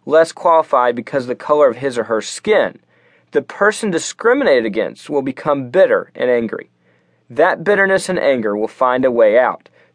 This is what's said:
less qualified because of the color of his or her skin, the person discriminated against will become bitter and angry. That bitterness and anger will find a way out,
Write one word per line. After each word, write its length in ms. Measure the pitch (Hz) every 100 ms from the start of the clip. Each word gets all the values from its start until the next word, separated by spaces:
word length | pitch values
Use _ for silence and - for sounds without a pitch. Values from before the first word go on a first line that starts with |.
| -
less 260 | 156 160
qualified 640 | - 175 160 156 131 123 120
because 300 | 113 143 123
of 20 |
the 80 | 120
color 320 | - 151 143
of 80 | 117
his 220 | 139 120
or 80 | 110
her 160 | 113
skin, 580 | - - 208 208 101 - _ _ _ _ _
the 100 | 143
person 500 | 127 - 202 208 220
discriminated 760 | 165 - - 226 269 233 131 113
against 440 | 104 90 - -
will 120 | 147
become 480 | 135 131 151 143 123
bitter 420 | 170 175 101 - -
and 140 | 123
angry. 420 | 120 113 - - _ _ _ _ _ _
That 360 | 123 175 156 170
bitterness 420 | 202 196 190 185
and 100 | 180
anger 380 | - 127 107 104
will 140 | 107
find 340 | - 127 127
a 80 | 131
way 260 | 120 110 117
out, 300 | 123 - _ _ _